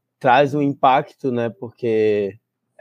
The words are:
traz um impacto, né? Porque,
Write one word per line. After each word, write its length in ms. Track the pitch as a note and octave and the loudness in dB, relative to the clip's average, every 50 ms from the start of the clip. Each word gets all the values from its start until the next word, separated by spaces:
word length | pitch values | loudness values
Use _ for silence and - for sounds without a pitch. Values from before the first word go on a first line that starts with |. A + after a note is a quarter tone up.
| _ _ _ _ | _ _ _ _
traz 360 | - C3+ A#2+ C3 D3 C#3 B2+ | 0 2 4 4 2 2 0
um 80 | D3+ C#3+ | -2 -2
impacto, 680 | C#3 C#3 - - C3+ B2+ C#3+ D3+ - - _ - C3+ | -2 -2 0 2 2 2 2 0 -4 -12 _ -6 -6
né? 200 | A#2+ A#2+ A#2 A#2 | -4 -4 -4 -6
Porque, 840 | - - - A#2 - - - A#2 A2 A2 G#2+ G#2+ G#2 G#2 G2+ G2 G2 - _ _ _ _ _ _ _ - | -8 -10 -16 -18 -14 -6 -4 -2 0 0 2 0 0 0 -2 -4 -8 -12 _ _ _ _ _ _ _ -12